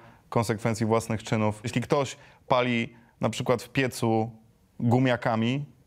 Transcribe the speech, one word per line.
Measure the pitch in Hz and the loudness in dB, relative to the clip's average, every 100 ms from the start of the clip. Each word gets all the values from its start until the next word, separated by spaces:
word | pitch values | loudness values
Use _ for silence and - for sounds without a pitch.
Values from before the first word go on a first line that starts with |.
| - - - | -8 -20 -4
konsekwencji | 120 110 107 120 110 110 | -2 0 0 -2 0 2
własnych | 113 - 110 | 2 0 -6
czynów. | - 113 107 104 | -2 0 0 -2
Jeśli | 117 127 | -4 -4
ktoś | 117 147 131 - - - - | 0 0 -2 -8 -20 -8 0
pali | 127 123 117 117 - - - | 2 2 0 -2 -8 -20 -4
na | 120 | -4
przykład | - 127 123 | -2 -2 -2
w | - | -2
piecu | - 127 - 113 113 117 - _ _ _ - | 0 0 0 0 0 -2 -8 _ _ _ -4
gumiakami, | 120 123 131 117 127 110 113 139 147 - | 2 4 4 2 0 0 0 -2 -6 -14